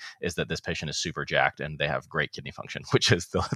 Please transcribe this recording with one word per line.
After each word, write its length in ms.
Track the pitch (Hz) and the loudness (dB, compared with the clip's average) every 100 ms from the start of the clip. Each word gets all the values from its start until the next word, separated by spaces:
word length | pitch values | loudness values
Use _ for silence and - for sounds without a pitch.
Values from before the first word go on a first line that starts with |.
| - - | -10 -6
is 140 | 80 | -4
that 160 | 85 80 | -2 -2
this 100 | 82 | -4
patient 300 | - 80 78 | -4 -4 -4
is 80 | - | -4
super 280 | 82 76 71 | -4 -4 0
jacked 340 | 73 67 - | 4 4 2
and 180 | 71 76 | -6 -2
they 100 | 73 | 0
have 220 | 65 - | 0 -2
great 220 | 80 71 | -2 -2
kidney 180 | - 69 | -4 -10
function, 320 | - - - - | -10 -10 -10 0
<laughs> 40 | |
which 200 | 123 - | 4 6
is 160 | 87 - | 4 4
the, 200 | 90 - | -2 0